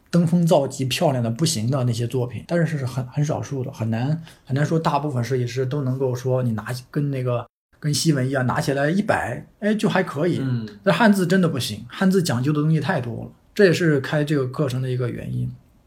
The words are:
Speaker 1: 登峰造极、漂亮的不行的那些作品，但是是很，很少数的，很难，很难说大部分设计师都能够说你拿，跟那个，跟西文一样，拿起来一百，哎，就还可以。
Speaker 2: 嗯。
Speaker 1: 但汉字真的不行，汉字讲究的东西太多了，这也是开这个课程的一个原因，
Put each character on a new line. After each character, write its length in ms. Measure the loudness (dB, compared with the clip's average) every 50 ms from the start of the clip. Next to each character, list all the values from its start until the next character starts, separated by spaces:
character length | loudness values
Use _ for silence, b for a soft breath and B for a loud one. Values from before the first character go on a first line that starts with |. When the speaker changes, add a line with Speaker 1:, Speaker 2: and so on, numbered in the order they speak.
| _ _
Speaker 1:
登 160 | 2 2 4
峰 220 | 4 4 2 4 4
造 180 | 4 4 4
极、 200 | 2 -2 -4 -4
漂 260 | -2 0 0 2 2
亮 100 | 2 2
的 80 | 0 -2
不 160 | 0 0 0
行 240 | 0 0 0 -2 0
的 140 | 0 0 0
那 80 | 0
些 160 | 0 -2 -2 -4
作 180 | -2 -4 -4
品， 200 | -4 -6 -10 -6 -2
但 100 | 0 0 0
是 120 | 0 0 -4
是 80 | -4
很， 200 | -4 -4 -6 -8 -4
很 160 | -4 -2 -2
少 180 | 0 -2 -4
数 200 | -4 -6 -6 -6
的， 100 | -6 -6 -6
很 160 | -6 -4 -2
难， 340 | -2 0 0 -2 -2 -4 B B B B B
很 100 | -4 -2
难 100 | 0 0
说 140 | 0 0 0
大 180 | 0 0 0 0
部 140 | 0 -2
分 100 | -2 -2
设 140 | -2 -2 -2
计 100 | -2 -2
师 200 | -2 -2 -2 -2
都 160 | -2 -2 -2
能 180 | -2 -2 -2 0
够 160 | -2 -2 -2
说 260 | -2 -2 0 0 0
你 100 | 0 0 -2
拿， 120 | -2 -4 -6 -8 -10 -10 -8
跟 220 | -4 -4 -2 -2
那 100 | -2 -2
个， 240 | -2 -2 -2 -4 -4 -8 _ _ _ _ _ _
跟 160 | -4 -2 -2
西 200 | 0 2 2 2
文 120 | 2 2
一 60 | 0
样， 160 | 0 0 0 0
拿 140 | 0 0
起 100 | 0 0
来 180 | 0 0 0 0
一 120 | 0 0
百， 440 | 2 2 0 0 0 -4 -6 -8 -10 -14 _ _
哎， 160 | -2 0 0
就 140 | 2 2 2
还 120 | 2 2
可 280 | 0 0 -2 -2 0 0
以。 100 | 0 0
Speaker 2:
嗯。 240 | 0 -2 -2 -2 -4 -6 -12 -4
Speaker 1:
但 140 | 0 0 2
汉 160 | 6 6 6
字 160 | 6 4 2 2
真 140 | 2 4
的 80 | 4 2
不 100 | 2 -2
行， 260 | -4 -4 -6 -8 -10 -12
汉 200 | -4 0 2 2
字 140 | 4 4 2
讲 180 | 2 0 0
究 120 | 0 0 2
的 80 | 2
东 100 | 2 2
西 80 | 2 2
太 220 | 2 0 -2 -2
多 240 | -2 -4 -6 -8 -10
了， 60 | -12 -14 -20 _ _ _
这 120 | 4 6
也 80 | 6 6
是 260 | 4 4 4 2 2
开 240 | 2 0 0 -2 0
这 100 | 0 0
个 140 | 0 0 -2
课 220 | -2 -2 -2 -2
程 120 | -2 -2
的 80 | -2 -2
一 60 | -2
个 140 | -2 -4 -4
原 240 | -6 -6 -8 -6 -6
因， 180 | -4 -4 -6 -8 -10 -16 _ _ _ _